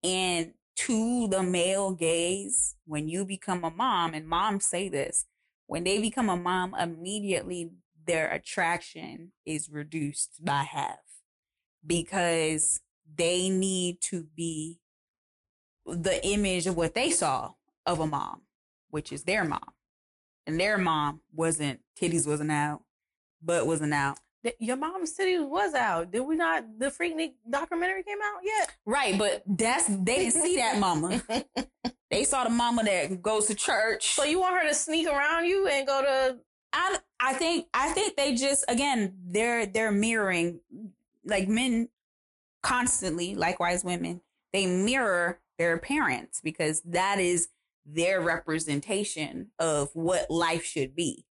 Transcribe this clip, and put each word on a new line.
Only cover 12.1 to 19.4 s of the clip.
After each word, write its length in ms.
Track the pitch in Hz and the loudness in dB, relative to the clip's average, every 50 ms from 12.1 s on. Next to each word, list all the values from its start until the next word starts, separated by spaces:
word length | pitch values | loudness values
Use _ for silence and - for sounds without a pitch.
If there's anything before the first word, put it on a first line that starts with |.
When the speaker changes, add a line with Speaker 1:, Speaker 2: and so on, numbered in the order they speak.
| 190 196 175 170 165 165 160 156 160 151 - - - - _ _ _ _ _ 160 | 0 0 2 2 2 2 2 2 2 0 0 0 0 -2 _ _ _ _ _ -18
Speaker 1:
they 380 | 151 147 170 170 180 180 185 190 | -2 0 2 2 2 2 2 2
need 500 | 190 185 190 190 190 185 180 180 175 175 | 2 2 2 2 0 0 0 -2 -2 -4
to 220 | - - - 175 165 | -6 -6 -4 -6 -8
be 560 | 156 156 156 170 165 160 156 156 160 170 170 _ _ _ _ _ _ _ _ _ _ _ _ _ _ _ _ _ _ _ _ _ - | -10 _ -6 -6 -4 -4 -6 -8 -8 -10 _ _ _ _ _ _ _ _ _ _ _ _ _ _ _ _ _ _ _ _ _ _ -8
the 360 | 147 175 165 190 180 - - 196 | -6 -2 0 0 0 2 2 0
image 400 | 202 208 208 196 185 180 165 185 | 2 2 2 2 2 0 0 0
of 80 | 180 170 | 0 0
what 160 | 165 165 - | 0 0 0
they 160 | 226 254 311 | 0 0 2
saw 440 | 339 - 175 151 135 123 - - - _ _ _ _ _ _ | 2 2 2 2 0 0 -2 -6 -12 _ _ _ _ _ _
of 160 | - 175 165 | -2 -2 0
a 40 | 160 156 | 0 -2
mom, 340 | 147 139 - 50 50 - _ _ _ _ _ _ _ _ _ _ | -2 -2 -4 -4 -8 -12 _ _ _ _ _ _ _ _ _ _
which 240 | - 151 151 - 143 | -8 -6 -6 -6 -12
is 100 | 143 - | -8 -2
their 220 | - 190 214 | 0 0 0